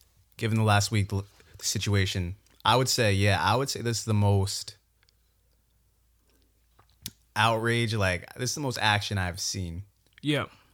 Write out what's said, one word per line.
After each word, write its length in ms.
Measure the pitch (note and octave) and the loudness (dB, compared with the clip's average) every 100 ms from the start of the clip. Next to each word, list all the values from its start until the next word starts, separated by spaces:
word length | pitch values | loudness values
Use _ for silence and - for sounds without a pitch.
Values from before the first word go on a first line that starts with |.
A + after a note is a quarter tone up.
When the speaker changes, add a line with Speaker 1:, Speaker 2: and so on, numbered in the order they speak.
| _ _ _ - | _ _ _ -6
Speaker 1:
given 200 | A2+ A2 | -2 2
the 60 | |
last 260 | G#2+ G#2 - | 4 2 2
week 200 | A2 G2 | 0 0
l-, 100 | G2 G2 _ _ - | -4 -8 _ _ -10
situation, 720 | - G#2 G#2 G2+ F#2 G2 F2 F#2+ _ _ | -6 -4 0 0 0 -2 -6 -8 _ _
I 140 | G#2+ B2 | 2 2
would 140 | B2+ | 2
say, 240 | - G#2+ | 2 2
yeah, 280 | G2 G2+ F2+ | 2 2 2
I 140 | F#2 A#2+ | 2 0
would 140 | C#3 | -2
say 100 | - | -4
this 200 | A#2 A2+ | -4 -4
is 40 | |
the 80 | A2 | 0
most 640 | G#2 G2+ G2+ G2 - - - _ _ _ _ _ _ _ _ _ _ _ _ _ _ _ _ _ _ _ _ _ _ - _ _ | 2 4 4 0 -4 -12 -18 _ _ _ _ _ _ _ _ _ _ _ _ _ _ _ _ _ _ _ _ _ _ -16 _ _
outrage, 600 | G#2+ A2+ A2+ A#2 A#2 A2+ | 2 2 2 2 2 0
like, 360 | A2 F#2+ F2+ - | 2 0 0 -6
this 160 | - B2 | -8 -6
is 40 | |
the 60 | D#3+ | -4
most 160 | C#3 - | -6 0
action 380 | G#2+ G#2 - G2+ | 2 2 0 -4
I've 240 | F2+ F2 | -4 -6
seen. 440 | - G2 F2 E2+ - _ _ _ | -6 -6 -8 -8 -14 _ _ _
Speaker 2:
Yeah. 240 | C#3+ C#3+ - - _ | -4 -2 -4 -12 _